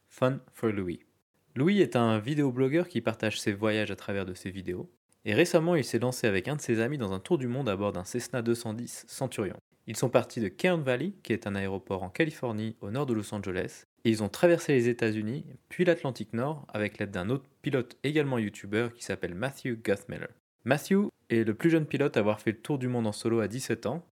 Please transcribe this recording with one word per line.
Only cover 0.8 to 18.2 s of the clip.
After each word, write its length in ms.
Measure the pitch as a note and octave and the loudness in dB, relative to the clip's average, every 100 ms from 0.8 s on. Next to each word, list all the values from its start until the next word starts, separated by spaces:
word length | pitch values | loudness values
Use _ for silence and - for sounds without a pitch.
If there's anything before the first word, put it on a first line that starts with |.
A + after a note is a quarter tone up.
| F2+ D2+ _ _ _ _ _ | -4 -6 _ _ _ _ _
Louis 260 | A#2+ D#3+ G3+ | 0 4 6
est 140 | D#3 | 4
un 240 | B2+ A#2 A2 | 6 4 4
vidéoblogueur 680 | G#2+ D3+ C#3+ B2 C3 D#3+ F3 | 2 0 2 2 2 2 0
qui 120 | A#2 | -2
partage 400 | A#2 A2 A2 - | -2 0 -2 0
ses 120 | - | -2
voyages 400 | G2+ G#2+ G#2+ G2+ | 0 2 2 0
à 20 | |
travers 320 | F#2+ - G2 F#2+ | -4 -4 -4 -4
de 80 | |
ses 160 | F2+ G2 | -6 -8
vidéos. 400 | F#2+ F2+ F2+ - _ _ _ | -8 -6 -8 -8 _ _ _
Et 80 | G#2+ | 0
récemment, 440 | G#2+ F3 E3+ E3 E3+ | 4 6 6 4 2
il 80 | |
s'est 160 | A#2+ A#2 | 2 0
lancé 260 | B2 B2 A#2 | 0 0 2
avec 220 | F#2+ A#2 | 2 0
un 80 | D3+ | -4
de 40 | |
ses 200 | - A2+ | 0 0
amis 180 | A#2 D3 | 0 -2
dans 140 | G2+ | -4
un 80 | F#2+ | -4
tour 180 | - E3+ | -2 -2
du 80 | B2 | 0
monde 220 | B2+ B2+ | -2 -2
à 80 | F#2+ | 0
bord 160 | G2+ | 0
d'un 100 | G2+ | -2
Cessna 400 | F#2 B2 - B2+ | -4 -6 -4 -2
deux 140 | A#2 A#2 | 0 0
cent 180 | A2+ | -2
dix 300 | A2 A#2+ - - | -6 -8 -12 -14
Centurion. 480 | - C3 - F#2+ F2+ _ _ - | -6 -6 -4 -6 -6 _ _ -10
Ils 100 | A#2 | -2
sont 120 | C3+ | 2
partis 320 | B2 A2+ B2 | 2 2 -2
de 80 | A#2 | -4
Kern 340 | - F#3 E3+ | 2 2 2
Valley, 300 | C3+ B2+ F3 G3+ | 2 0 -2 -6
qui 100 | - | -4
est 140 | G#2+ G#2 | -2 -2
un 80 | |
aéroport 480 | G2 G2 F#2+ - F#2+ | -2 -2 -4 -4 -6
en 80 | F#2+ | -4
Californie, 640 | - D#3+ - B2+ G#2+ A2 - | -2 -2 -2 -6 -4 -6 -8
au 100 | G2+ | -6
nord 160 | B2 C#3+ | -4 -2
de 80 | |
Los 180 | A2 G#2 | -2 -2
Angeles, 520 | G#2+ G2+ F2+ - - - _ | -6 -4 -4 -4 -8 -20 _
et 60 | A#2 | 2
ils 140 | A2 | 2
ont 40 | G2+ | 0
traversé 440 | - F3+ E3+ - | 2 4 4 4
les 160 | C3+ A#2+ | 2 4
États-Unis, 560 | A#2 A2+ G#2+ G#2+ C#3+ D3 C3 - | 2 0 0 -4 -6 -10 -18 -10
puis 160 | - | 0
l'Atlantique 480 | F3 E3 C#3 A#2 G#2+ | 2 2 0 -6 -6
Nord, 340 | A2+ C#3 D3+ - | -4 -4 -6 -8
avec 240 | G#2+ G#2 - | -4 -4 -4
l'aide 140 | G2+ | -6
d'un 180 | F#2+ F#2+ | -4 -2
autre 180 | C#3 - _ | -4 -6 _
pilote 340 | D3 C3 A#2+ - | -2 -2 -2 -4
également 380 | C#3 D3+ | -2 0